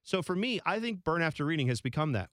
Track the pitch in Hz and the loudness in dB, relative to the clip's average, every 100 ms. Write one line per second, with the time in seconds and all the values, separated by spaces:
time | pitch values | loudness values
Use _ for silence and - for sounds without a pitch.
0 | - 190 170 185 240 214 - 202 233 202 | -2 -2 0 0 0 0 0 -2 -2 -2
1 | - 170 165 - 147 160 131 120 131 135 | 0 2 2 0 0 0 0 0 -2 0
2 | 156 120 87 | 0 0 -4